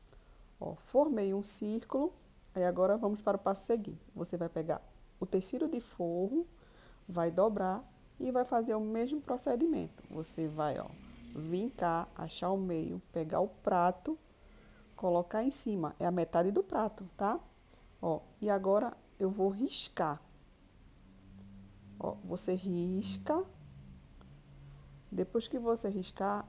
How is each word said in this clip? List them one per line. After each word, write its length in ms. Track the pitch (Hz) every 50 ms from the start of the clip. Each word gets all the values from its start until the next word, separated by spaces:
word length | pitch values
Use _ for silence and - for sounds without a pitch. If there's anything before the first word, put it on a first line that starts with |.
| - - - - - - - - - - - -
Ó, 160 | - - 170
formei 580 | - - - - 254 294 320 277 214 196 196 190
um 80 | 196
círculo, 720 | 202 - - - 214 208 214 226 - - - 269 294 359 - - - - - - - - -
aí 120 | 190 180
agora 320 | 180 175 175 185 185 202
vamos 240 | - 226 202 214 208
para 160 | - 208 196
o 20 | 196
passo 260 | - 196 202 196 -
seguinte. 360 | - 233 233 202 - 165 160 - - -
Você 220 | 175 170 - -
vai 140 | 175 170 165
pegar 320 | - 170 160 165 151 - - - - - - - - -
o 40 | 190
tecido 440 | - - 190 190 - - 254 320 302
de 100 | 330 240
forro, 680 | - - - - 180 170 170 175 185 208 262 320 349 - - - - - - - - - - - -
vai 240 | - 180 175 165 170
dobrar 500 | 165 180 196 226 214 202 185 185 185 - - - - - - - - -
e 100 | - 262
vai 140 | 247 254 247
fazer 320 | 247 254 233 226 254 220
o 60 | 220
mesmo 400 | 214 214 220 226 233 262 302 302
procedimento. 840 | 277 - 247 262 - 294 247 233 311 339 311 202 170 165 - - - -
Você 380 | - 156 160 - - - 160
vai, 300 | 151 151 156 151 151 135
ó, 100 | - - - - - - - - - - - -
vincar, 760 | 147 156 160 175 185 214 254 - - 175 170 165 165 175 - -
achar 360 | - 170 165 - - 175 180
o 60 | 190
meio, 440 | 196 190 185 170 160 160 170 170 185 - - -
pegar 260 | 170 160 156 - 160
o 80 | 185
prato, 720 | 214 - - - 208 190 180 175 180 180 - - 294 320 - - - - - - - - - - - - - - - -
colocar 460 | - - 185 175 175 175 175 - 220 233
em 80 | 269
cima, 440 | 277 - - 233 208 185 160 147 -
é 80 | - 165
a 60 | 175
metade 400 | 180 180 165 165 - 170 175 190
do 100 | 208 370
prato, 480 | 392 - 339 247 220 208 - - 190 180 -
tá? 240 | - 196 202 240 339 - - - - - - - - - - - -
Ó, 180 | - 170 160 - - - - -
e 80 | 208 208
agora 480 | 202 196 190 190 196 208 254 - - - - - -
eu 120 | - 196 185
vou 180 | 196 208 190
riscar. 720 | 196 196 202 254 285 - - - - - - 175 156 147 151 - - - - - - - - - - - - - - - - - - - - - - - - - - - - - - - - - 196 202 202
Ó, 160 | - - - - -
você 300 | 180 170 185 - - 185
risca. 920 | 185 185 196 175 175 175 180 185 190 - 190 196 196 196 - 302 339 381 - - - - - - - - - - - - - - - - - - - - - - - - - - - - - - - - -
Depois 380 | 202 185 185 185 - 233 226
que 100 | - -
você 320 | 254 233 233 233 226 - 202
riscar, 560 | 202 196 185 - - - 190 202 202 208 202